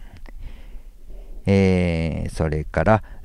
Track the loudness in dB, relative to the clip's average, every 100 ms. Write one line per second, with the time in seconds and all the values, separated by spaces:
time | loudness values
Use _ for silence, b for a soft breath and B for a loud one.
0 | B B -14 b b b b b b -18
1 | -16 -14 -12 -6 2 4 6 4 2 2
2 | 0 -2 -4 0 0 0 -2 0 4 4
3 | b b